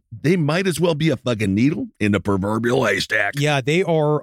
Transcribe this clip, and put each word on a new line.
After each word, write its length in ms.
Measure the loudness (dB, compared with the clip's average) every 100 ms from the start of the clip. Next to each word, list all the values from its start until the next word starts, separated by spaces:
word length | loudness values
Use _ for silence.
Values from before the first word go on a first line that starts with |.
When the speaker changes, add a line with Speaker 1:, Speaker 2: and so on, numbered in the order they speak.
| -20
Speaker 1:
they 260 | -4 0 0
might 300 | 0 0 -2
as 120 | 0
well 140 | 0
be 160 | 0 0
a 80 | 0
fucking 380 | -2 -2 0 2
needle 320 | 2 0 -6 -2
in 140 | 0
a 60 | 0
proverbial 680 | 0 -2 0 -2 0 0 0
haystack. 480 | -2 -2 -2 -2 -2
Speaker 2:
Yeah, 200 | 0 0
they 220 | 0 0
are. 400 | 0 0 2 0